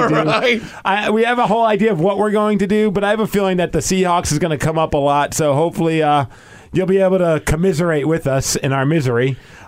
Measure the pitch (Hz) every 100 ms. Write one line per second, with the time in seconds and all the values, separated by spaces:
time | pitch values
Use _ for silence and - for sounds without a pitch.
0 | 240 226 202 214 240 233 - - - 202
1 | 208 214 226 240 220 220 226 214 220 180
2 | 175 196 214 208 214 208 196 214 214 196
3 | 202 214 214 196 190 185 170 165 - 190
4 | 180 175 - 147 170 147 151 160 156 151
5 | 143 143 143 - 151 139 165 165 165 160
6 | 151 147 127 - - - - 160 180 190
7 | 190 190 175 151 - 156 190 156 175 156
8 | 139 165 139 135 - - 139 135 135 165
9 | 127 120 131 131 - -